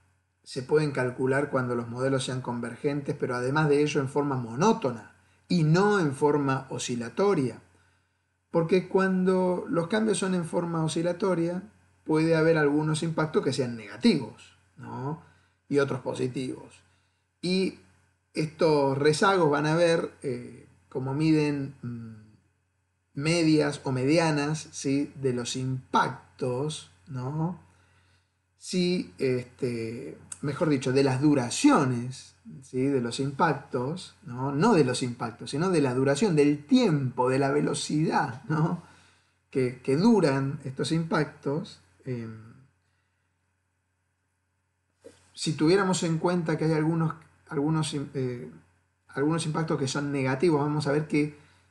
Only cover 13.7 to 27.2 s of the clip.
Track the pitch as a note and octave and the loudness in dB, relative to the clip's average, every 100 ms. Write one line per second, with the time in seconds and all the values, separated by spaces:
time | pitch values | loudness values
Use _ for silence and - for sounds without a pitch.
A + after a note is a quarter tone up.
13.7 | A#2 G#2 - A#3+ D#3+ A2 - - _ _ | -6 -12 0 2 2 -2 -12 -20 _ _
14.7 | - A#2 A#2+ C3+ D#3+ - _ _ _ _ | -18 -14 -8 -8 -8 -14 _ _ _ _
15.7 | C#3+ C#3 C3 - A#2+ B2+ C3 B2+ - - | 0 0 -2 -6 -4 -4 -4 -8 -10 -16
16.7 | - _ _ _ _ _ _ F3 F#3 F#3+ | -20 _ _ _ _ _ _ -2 0 0
17.7 | - - _ _ _ _ - D#3 - D#3+ | -4 -20 _ _ _ _ -6 -6 0 2
18.7 | D3 C#3 C3+ D3 D3+ G3+ F#3+ D#3 D3 D3+ | 4 2 2 2 4 4 4 4 2 2
19.7 | E3 E3+ E3 D3 - C#3+ B2 A#2+ A#2+ - | 4 4 2 -2 -8 -8 -8 -10 -18 -20
20.7 | _ _ C3 C3 C#3 D#3+ D#3 D3 C#3+ C3+ | _ _ -8 -4 0 2 4 2 -2 -6
21.7 | - B2 A#2 A2+ G#2+ G#2+ G#2+ _ _ _ | -10 -12 -10 -12 -18 -20 _ _ _ _
22.7 | _ _ _ _ - D3+ E3+ D#3 D3+ D3 | _ _ _ _ -6 0 2 4 4 2
23.7 | C#3 C#3+ B2+ C3 E3 E3 D3 C#3+ D#3 - | -2 -4 0 2 4 4 2 -2 -4 -8
24.7 | - C#3+ C#3 D3 C#3 C3+ B2 A#2+ C3 C3 | -6 -2 -2 -2 -4 -2 -2 -4 -6 -4
25.7 | C3 - A3 D#3+ B2+ - - C3 B2 D3+ | -6 -2 0 0 -4 -16 -8 -4 -4 -6
26.7 | D3+ - _ - B2+ | -8 -16 _ -14 -10